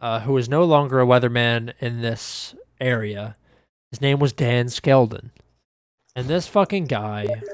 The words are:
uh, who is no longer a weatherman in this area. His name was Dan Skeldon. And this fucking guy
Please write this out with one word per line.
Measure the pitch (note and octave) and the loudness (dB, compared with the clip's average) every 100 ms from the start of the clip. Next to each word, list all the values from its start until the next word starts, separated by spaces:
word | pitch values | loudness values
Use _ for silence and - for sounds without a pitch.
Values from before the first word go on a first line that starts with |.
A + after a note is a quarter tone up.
uh, | A#2+ A2+ | -6 -4
who | A2 C3+ | 0 -2
is | A#2 | 0
no | C#3+ F3 | 2 4
longer | D3 C#3+ C3 | 4 4 2
a | B2 | 6
weatherman | B2 A#2+ A#2+ A#2+ A#2 A#2 - | 6 4 2 0 0 -4 -8
in | B2 A#2 | -6 -4
this | A#2 A2+ - - - - - _ | -4 -6 -10 -12 -14 -18 -20 _
area. | B2+ A#2+ G#2+ G2+ G#2 - _ _ _ _ _ | -2 -2 -4 -8 -10 -14 _ _ _ _ _
His | A2+ | -4
name | C#3 C#3 | 0 2
was | C#3+ | 2
Dan | - B2 B2 B2 | 0 0 0 0
Skeldon. | - - C3+ A#2 A2 - - _ _ _ _ _ _ _ - | -2 2 4 4 -2 -14 -20 _ _ _ _ _ _ _ -10
And | B2+ | -4
this | E3+ - | -4 0
fucking | G#3 F#3+ G3 D3+ | 0 2 0 -2
guy | A#2 G#2+ G#2 G#2 G#2+ - | -4 -4 -4 -4 -6 -8